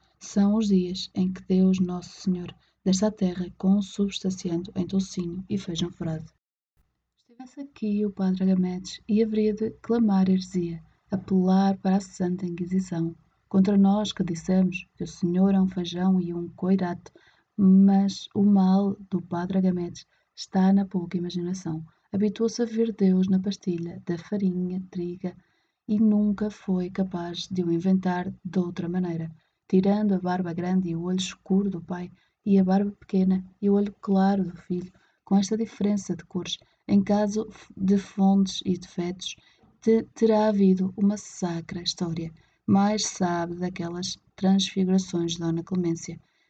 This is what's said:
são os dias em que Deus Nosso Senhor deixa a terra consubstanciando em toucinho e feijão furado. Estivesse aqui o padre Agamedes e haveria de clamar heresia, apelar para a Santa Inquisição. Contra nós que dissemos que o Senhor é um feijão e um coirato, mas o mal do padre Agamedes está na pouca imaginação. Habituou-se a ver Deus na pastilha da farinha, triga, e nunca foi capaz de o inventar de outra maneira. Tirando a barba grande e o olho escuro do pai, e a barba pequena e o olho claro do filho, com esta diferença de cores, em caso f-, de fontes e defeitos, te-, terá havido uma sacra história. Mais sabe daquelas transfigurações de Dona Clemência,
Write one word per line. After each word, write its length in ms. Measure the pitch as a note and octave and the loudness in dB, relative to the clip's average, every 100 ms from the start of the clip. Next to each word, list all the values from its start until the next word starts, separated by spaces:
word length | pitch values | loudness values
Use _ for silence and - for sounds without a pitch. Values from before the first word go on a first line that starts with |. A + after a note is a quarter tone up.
| _ _ | _ _
são 380 | - G3+ G3+ G#3+ | -6 0 2 2
os 120 | G#3+ | 2
dias 420 | F#3 F3+ F#3+ - | 2 2 -4 -8
em 180 | - F#3 | -4 -2
que 100 | F#3 | -4
Deus 380 | - F#3 F#3+ F#3+ | 0 4 4 2
Nosso 400 | F3+ F3+ E3+ - | 0 -4 -10 -6
Senhor 340 | G3 F3+ F3 - _ _ | -4 -4 -6 -16 _ _
deixa 220 | F#3+ F#3 G#3+ | 0 2 0
a 40 | |
terra 360 | G#3+ F#3 F3+ F3 - | 0 -2 -2 -8 -2
consubstanciando 1120 | F#3+ G3+ G3 - G3+ - F#3+ F#3 F3+ E3+ F3+ F#3+ | 2 2 0 -2 -4 -2 -4 -4 -4 -4 -4 -6
em 100 | E3+ | -2
toucinho 560 | F#3+ F#3+ - F3 F3+ F#3+ | -2 -2 -4 -6 -8 -6
e 80 | G3+ | -6
feijão 340 | F#3+ E3 F3 | -6 -6 -6
furado. 360 | - E3 D#3+ D#3+ _ _ _ _ _ _ _ _ _ | -6 -8 -8 -10 _ _ _ _ _ _ _ _ _
Estivesse 440 | _ A#3+ B3+ - | _ -20 -18 -16
aqui 440 | C#4+ - G#3+ G#3 | -16 -8 -4 -2
o 60 | G#3 | -2
padre 320 | G3 F#3+ F#3 | -2 -2 0
Agamedes 580 | F#3+ F#3 F3+ F3+ F#3 - - | 2 2 0 -4 -10 -12 -2
e 140 | G#3+ | 0
haveria 320 | A3+ G#3+ G#3+ | 2 2 0
de 160 | G#3+ A3 - | 0 -6 -6
clamar 480 | - A#3 G#3+ F#3+ F#3 | -2 2 4 4 4
heresia, 540 | F#3+ - F#3 E3+ E3 - _ _ | 2 0 -4 -4 -6 -14 _ _
apelar 680 | G3 - F#3+ F#3 F#3+ G3 G3 | -8 -2 0 4 2 2 0
para 180 | F#3+ G3 | 0 0
a 40 | |
Santa 440 | - - F3+ F3+ | -2 -4 -4 -2
Inquisição. 720 | F3 E3+ F3 F#3 F#3 E3 E3 E3 _ _ _ | -6 -6 -4 -4 -2 -4 -4 -6 _ _ _
Contra 300 | G3 F#3+ G3+ | 2 4 6
nós 340 | G3 G3+ G#3 | 6 4 0
que 120 | - | -4
dissemos 640 | F#3 E3 - F#3 F#3 F3+ - - | -4 -4 0 2 2 -2 -12 -12
que 80 | |
o 20 | E3+ | -12
Senhor 480 | - F3 F3+ G3 | -4 -2 2 4
é 60 | G3 | 4
um 80 | F#3 | 2
feijão 520 | F#3 E3+ E3+ F#3+ F#3 | -2 -6 -2 0 2
e 140 | E3+ | 0
um 140 | E3+ E3+ | -6 -8
coirato, 640 | - F#3 F#3+ F3+ - - - _ _ _ - | -4 0 0 0 -6 -12 -20 _ _ _ 2
mas 720 | F#3+ F#3+ G3 G3 G3 F#3+ - | 6 8 8 6 2 -2 -6
o 80 | G#3 | 0
mal 540 | G3+ G3 F#3 F#3+ G3+ G3+ G3 | 4 6 6 4 2 -4 -6
do 140 | F3 | -6
padre 360 | - E3+ F3+ F#3+ | -4 -6 -2 0
Agamedes 460 | F#3 F3+ F3 - - _ _ | 2 0 -4 -10 -20 _ _
está 380 | - - F#3+ F#3+ | -20 -4 2 4
na 120 | G3 | 4
pouca 320 | G3 F#3 E3+ F3 | 2 -4 -4 -4
imaginação. 680 | F3 F3 F3 F#3+ D#3+ D#3+ D#3+ _ _ | -4 -6 -6 -6 -6 -8 -10 _ _
Habituou-se 480 | G3 G#3 G#3+ A3+ A3+ | -2 -2 0 -2 -2
a 40 | |
ver 280 | A#3 A3 A3+ | -4 0 -2
Deus 360 | G#3 F#3+ F#3 F#3+ | 2 2 4 2
na 100 | F#3+ | 2
pastilha 640 | G3 G3+ - E3+ E3+ F3+ | 0 -6 -6 -6 -6 -10
da 140 | - F3 | -8 -8
farinha, 640 | - G3+ F#3+ F3+ F3+ F#3 F#3 | -6 -2 -2 -2 -4 -6 -8
triga, 460 | F#3 F3 F3+ F3+ - _ _ _ _ - | -8 -8 -8 -10 -12 _ _ _ _ -2
e 140 | G#3+ | 2
nunca 500 | A3 G#3 G#3 G3 G#3 | 4 4 2 0 -4
foi 400 | G#3 - F3+ F3+ | -6 -4 -2 -2
capaz 560 | F#3 F#3+ F3+ F3 E3+ - | -4 -4 -4 -8 -10 -6
de 140 | F#3 | -4
o 80 | E3+ | 0
inventar 640 | E3+ F#3+ F#3+ F#3 F3+ F3+ - | 0 2 2 2 -2 -6 -10
de 140 | F3+ F#3 | -4 -2
outra 300 | F3 F3 E3+ | -2 -4 -4
maneira. 420 | F#3 F3+ E3 E3 - _ _ - | -4 -4 -4 -8 -12 _ _ 0
Tirando 460 | F#3+ G3 G#3 G#3+ | 2 4 2 2
a 40 | F#3 | 0
barba 340 | F3+ F3+ F3 | 0 -2 -4
grande 360 | E3+ F3+ F#3 F3 | -4 0 0 0
e 80 | E3 | -4
o 60 | |
olho 160 | F3+ F#3 | -2 -4
escuro 520 | - - - F#3+ G3+ | -4 -10 0 0 0
do 100 | E3+ | -4
pai, 300 | - F3+ F3+ - _ _ | -8 -10 -10 -16 _ _
e 140 | G#3 G3 | 2 4
a 60 | |
barba 260 | F#3 F#3+ G3+ | 4 2 0
pequena 540 | G3+ - F#3+ F#3 F#3 F#3 _ | -4 -4 0 2 0 -4 _
e 100 | G3+ | 2
o 40 | |
olho 200 | G3+ G3+ - | 2 0 -4
claro 440 | - F#3+ F#3+ G3 | 0 2 4 2
do 120 | F3 - | -2 -8
filho, 360 | - F3+ F3+ _ _ _ | -8 -6 -8 _ _ _
com 120 | - G3 | 0 0
esta 200 | G3 A3 | 2 -2
diferença 600 | A3+ - G3+ G#3 - E3+ | -4 -4 -2 -2 -4 -10
de 80 | |
cores, 340 | - F3+ E3+ - _ _ - | -8 -8 -8 -10 _ _ 0
em 160 | G3+ | 0
caso 460 | G3 G#3 G#3 G#3+ A3+ | 2 0 0 -2 -8
f-, 220 | - - - | -12 -20 -4
de 220 | F#3+ G3+ | 0 0
fontes 640 | F#3+ - F#3+ G3 F#3+ - | 0 0 4 4 2 -2
e 120 | F#3+ F3 | -4 -4
defeitos, 600 | - - F3 F#3 - - _ _ _ _ | -6 -6 -6 -8 -12 -14 _ _ _ _
te-, 220 | A3 A3+ - | 2 2 0
terá 340 | - A3+ G#3+ G#3+ | 0 2 4 2
havido 440 | G3+ F#3+ F#3 F#3 - | 4 4 4 0 0
uma 200 | G3+ G#3 | 0 0
sacra 680 | - - F3 E3 E3 F3 | -8 -8 -6 -6 -8 -8
história. 500 | F3 - E3+ E3 E3 - _ _ - | -8 -6 -6 -4 -8 -12 _ _ 0
Mais 400 | G3 G3+ G#3+ - | 2 2 0 -4
sabe 480 | - F3+ E3+ E3+ F3 | -2 -2 -2 -4 -6
daquelas 600 | F3+ F#3 E3+ F3 F#3 - _ | -6 -6 -8 -8 -10 -12 _
transfigurações 1000 | - F#3+ G3 G3 G3 F#3 F#3+ F#3+ E3+ E3+ | -2 2 2 2 0 2 0 0 -4 -4
de 80 | E3+ | -4
Dona 220 | E3 E3 | -2 -4
Clemência, 560 | E3 F#3 F3 E3 - E3 - _ | -2 -2 -2 -4 -8 -14 -18 _